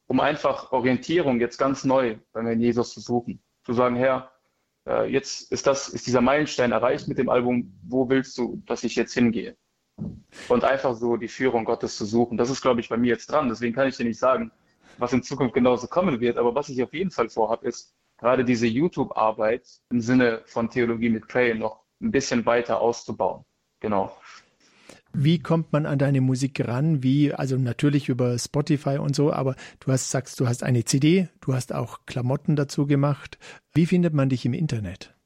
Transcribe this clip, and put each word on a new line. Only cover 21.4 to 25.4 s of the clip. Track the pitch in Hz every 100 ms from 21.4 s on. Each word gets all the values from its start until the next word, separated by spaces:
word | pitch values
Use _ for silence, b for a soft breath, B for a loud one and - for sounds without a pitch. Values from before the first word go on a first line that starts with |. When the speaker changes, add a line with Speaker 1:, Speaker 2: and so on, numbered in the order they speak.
| 123 110
Speaker 1:
noch | 110 - _ -
ein | 110
bisschen | 131 - 123 110
weiter | 120 120 110
auszubauen. | 117 117 - 113 92 73 - _ _ _
Genau. | 107 98 98 - - - _ _ B B B B B
Speaker 2:
Wie | - 143
kommt | 170